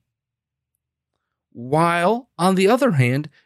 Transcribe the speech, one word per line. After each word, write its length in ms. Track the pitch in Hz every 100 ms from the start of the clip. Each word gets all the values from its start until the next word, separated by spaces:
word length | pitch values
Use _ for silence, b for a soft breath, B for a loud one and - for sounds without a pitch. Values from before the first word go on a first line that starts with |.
| _ _ _ _ _ _ _ _ _ _ _ _ _ _ _
while, 760 | - 120 147 170 170 175 233 277 -
on 160 | 180
the 120 | 190 190
other 260 | 247 277
hand, 360 | 156 123 131 156 b